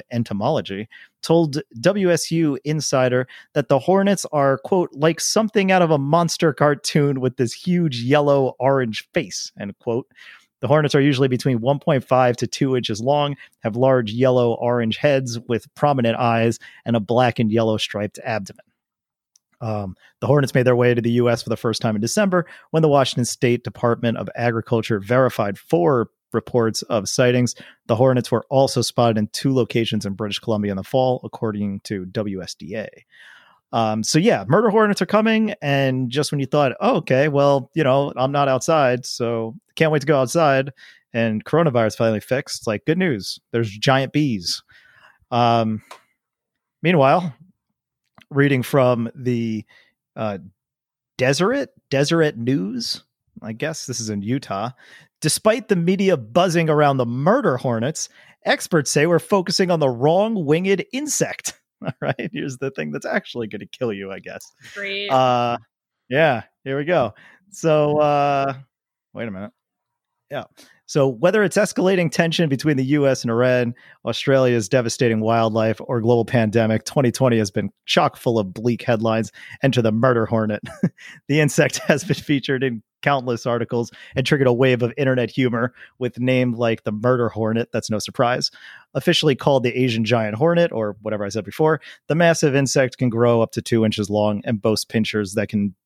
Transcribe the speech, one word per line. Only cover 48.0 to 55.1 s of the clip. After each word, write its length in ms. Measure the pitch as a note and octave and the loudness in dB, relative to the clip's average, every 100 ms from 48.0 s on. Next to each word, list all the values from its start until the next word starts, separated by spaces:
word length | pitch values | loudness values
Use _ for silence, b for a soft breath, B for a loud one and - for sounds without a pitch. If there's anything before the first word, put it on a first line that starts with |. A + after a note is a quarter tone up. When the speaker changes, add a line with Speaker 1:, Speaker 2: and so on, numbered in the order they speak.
| _ _ - | _ _ -4
Speaker 1:
reading 340 | C#3 C#3+ C3 | 0 2 2
from 460 | A#2 C#3+ B2+ A#2 A#2 | 0 2 2 2 -4
the, 520 | D3 B2 A#2+ A2+ A2 b b b b _ - | -6 -4 -2 -4 -6 b b b b _ -8
uh, 220 | A2 G2 - _ _ _ _ _ _ - | -8 -8 -14 _ _ _ _ _ _ -2
Deseret, 520 | B2+ C#3 F#3+ C#4 C4 _ _ | 0 2 0 0 -4 _ _
Deseret 480 | C#3 D3 E3 D3+ A#2 | 0 2 2 0 0
News, 680 | A#2 C#3+ F#3+ B3 - - - _ _ - | -2 -2 -2 -6 -8 -10 -14 _ _ -18
I 100 | A2 | -14
guess 340 | A2 D3 D#3 - | -8 -8 -8 -10
this 140 | A#2 | -8
is 100 | A2 | -6
in 120 | G2+ | -6
Utah. 500 | G2+ B2+ - G2 A#2+ B B B B | -4 -4 -4 -6 -6 B B B B